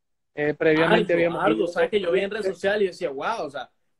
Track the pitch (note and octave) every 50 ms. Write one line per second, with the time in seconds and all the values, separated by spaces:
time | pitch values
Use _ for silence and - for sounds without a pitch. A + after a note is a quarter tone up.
0 | _ _ _ _ _ _ _ D3 D3 D3+ D3 - D#3+ D#3+ D#3 D#3 E3 E3+ G#3+ A3+
1 | G#3+ F3+ F3 E3+ E3+ E3+ E3+ D#3+ F3+ G#3 - A3 F#3 E3+ - - - - A3 G#3
2 | F#3 E3+ F3+ F#3+ G3 G3 G#3 A3 G3 F#3 E3+ - G3 G3 G#3 G#3+ G3 F#3 E3+ -
3 | F3+ D3+ C3+ C3+ D#3 G3 A#3 A3+ D#3 C#3+ C3+ C3+ - - _ _ _ _ _ _